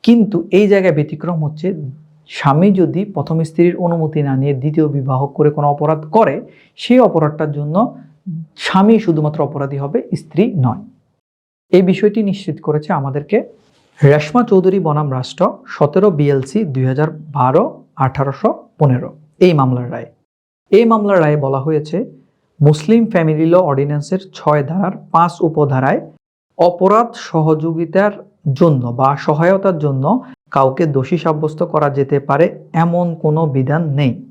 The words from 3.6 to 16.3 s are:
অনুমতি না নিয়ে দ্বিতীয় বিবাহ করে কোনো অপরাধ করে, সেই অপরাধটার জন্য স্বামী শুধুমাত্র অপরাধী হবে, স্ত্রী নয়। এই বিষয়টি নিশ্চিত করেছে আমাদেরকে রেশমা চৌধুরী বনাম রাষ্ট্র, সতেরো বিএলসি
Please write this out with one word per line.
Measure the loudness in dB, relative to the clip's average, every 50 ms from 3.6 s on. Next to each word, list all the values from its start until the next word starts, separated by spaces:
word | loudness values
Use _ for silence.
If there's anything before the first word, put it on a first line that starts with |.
| 2 2 2
অনুমতি | 0 -4 -2 -2 -2 -4 -2 -2 -4
না | -2 -2 -2
নিয়ে | -2 -2 -2 -2
দ্বিতীয় | -2 -4 -2 0 0 0 0
বিবাহ | -2 -4 -2 -2 -2 -2 -2
করে | -4 -2 0 0 0
কোনো | 0 0 -2 -2
অপরাধ | -2 0 0 -2 -2 -2 -4 -2
করে, | 2 2 2 2 0 -4 -10 -14 _ _ _ _ _
সেই | -18 -2 2 4 4
অপরাধটার | 4 4 2 0 0 0 -2 -4 -6 -4
জন্য | -4 -6 -6 -2 0 0 0 -2 -4 -14 -20 _ _ _ _ -12 -12 -12 -14 _ _
স্বামী | -12 -8 0 2 4 6 6 4 4
শুধুমাত্র | 2 0 0 0 -2 -2 -2 -4
অপরাধী | -4 -4 -4 -8 -8 -6 -6 -6
হবে, | -6 -4 -4 -6 -4 -4 -8
স্ত্রী | -8 -8 -6 -2 0 0 0 0
নয়। | 0 0 -2 -2 -4 -12 -20 _ _ _ _ _ _ _ _ _ _ _ _ _ _ _ _
এই | 2 4
বিষয়টি | 4 4 0 2 0 0 0 0
নিশ্চিত | -2 -2 -4 -6 -8 -10 -10 -6
করেছে | -4 -4 -4 -4 -2 -4
আমাদেরকে | -4 -4 -4 -4 -6 -8 -4 -2 -2 -2 -2 -4 -18 _ _ _ _ _ _ _ _ _
রেশমা | 4 4 4 4 0 0 0 0
চৌধুরী | 2 4 2 4 4 4 0 0
বনাম | -2 -2 -2 -2 -2 -4
রাষ্ট্র, | -4 -6 -8 -10 -2 -2 -2 -2 -2 -6 -18
সতেরো | -18 -2 -2 -2 0 2 2 2 2
বিএলসি | 2 2 0 2